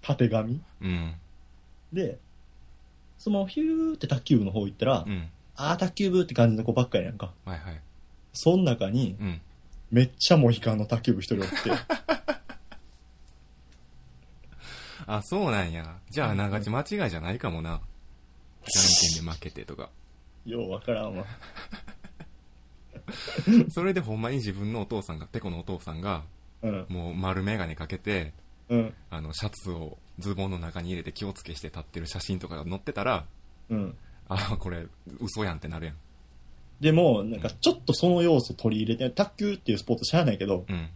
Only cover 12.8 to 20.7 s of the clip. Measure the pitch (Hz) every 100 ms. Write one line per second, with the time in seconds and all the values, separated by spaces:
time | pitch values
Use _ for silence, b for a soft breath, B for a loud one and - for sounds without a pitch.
12.8 | - - - - - - - - - -
13.8 | - - - - - - - B B B
14.8 | B B 151 107 - 185 185 107 87 82
15.8 | 80 87 - 127 123 98 101 104 104 117
16.8 | 143 208 139 82 82 110 110 82 82 78
17.8 | - - - - - - - - - -
18.8 | - - 87 80 82 78 82 - - 69
19.8 | - - - - - - - 117 117